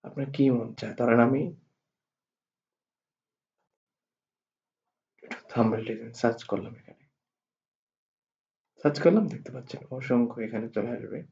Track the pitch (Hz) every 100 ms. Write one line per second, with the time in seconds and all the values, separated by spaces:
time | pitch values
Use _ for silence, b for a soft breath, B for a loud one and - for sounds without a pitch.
0 | - - 135 - 135 120 113 - 110 -
1 | 117 117 120 135 - - _ _ _ _
2 | _ _ _ _ _ _ _ _ _ _
3 | _ _ _ _ _ _ _ _ _ _
4 | _ _ _ _ _ _ _ _ _ _
5 | _ _ - - - 120 113 110 - 110
6 | - - 120 117 - 90 110 117 - -
7 | _ _ _ _ _ _ _ _ _ _
8 | _ _ _ _ _ _ _ _ 147 143
9 | 170 208 185 - - 127 - - - 131
10 | 127 123 117 120 110 113 113 107 110 120
11 | - - -